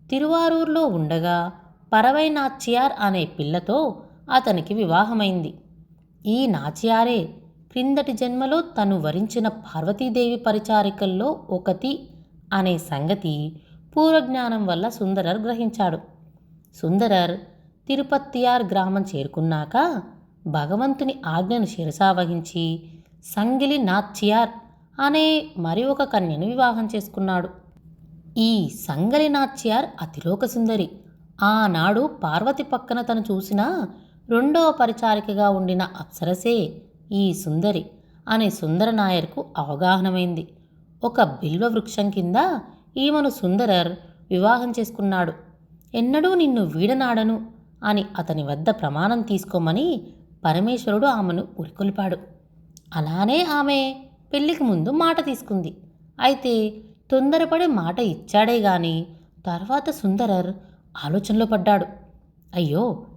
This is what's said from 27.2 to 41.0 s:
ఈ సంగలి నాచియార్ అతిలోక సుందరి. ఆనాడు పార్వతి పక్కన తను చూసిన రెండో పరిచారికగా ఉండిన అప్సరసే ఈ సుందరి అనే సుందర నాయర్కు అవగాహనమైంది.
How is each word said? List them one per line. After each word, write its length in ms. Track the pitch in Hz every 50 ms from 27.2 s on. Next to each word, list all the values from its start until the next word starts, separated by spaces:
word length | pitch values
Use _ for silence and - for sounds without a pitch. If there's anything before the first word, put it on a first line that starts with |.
| 190 190 185 180 175 - - - - - - - - - - - - - - - - - -
ఈ 320 | 226 226 226 226 208 165 -
సంగలి 600 | - - - - 143 147 180 226 285 302 311 294
నాచియార్ 580 | 285 277 269 269 - - - 220 214 254 311 320 - -
అతిలోక 420 | 165 160 - - - 165 190 202 254
సుందరి. 460 | 247 - 233 226 220 226 202 170 - - - - - - - - - - -
ఆనాడు 680 | 196 208 214 220 214 196 175 160 165 196 214 226 285 294 - -
పార్వతి 400 | 185 156 156 170 214 269 277 302
పక్కన 380 | 277 - 262 247 254 - 240 240
తను 200 | 233 233 233 226
చూసిన 640 | 214 - 196 190 185 - 208 202 214 294 370 339 214 - - - - - - - - -
రెండో 400 | 233 233 262 285 302 330 330 311 311 302
పరిచారికగా 680 | 247 226 220 - 233 220 214 208 208 214 202 202 208 202
ఉండిన 340 | 196 190 185 185 185 185
అప్సరసే 1000 | 185 - - - 160 - - - 165 170 180 180 - 233 240 220 160 151 - - - - _ - - -
ఈ 220 | 202 196 196 190 165
సుందరి 520 | 190 - 165 151 165 180 208 196 170 - - - - _ _ - - _ -
అనే 220 | 220 226 220 190
సుందర 400 | - - 170 156 160 180 214 233
నాయర్కు 560 | 226 214 202 190 185 170 160 - - - - - -
అవగాహనమైంది. 920 | 160 143 143 143 147 185 180 190 190 185 190 185 185 180 175 170 160 - - - - - _ _ - - _ - _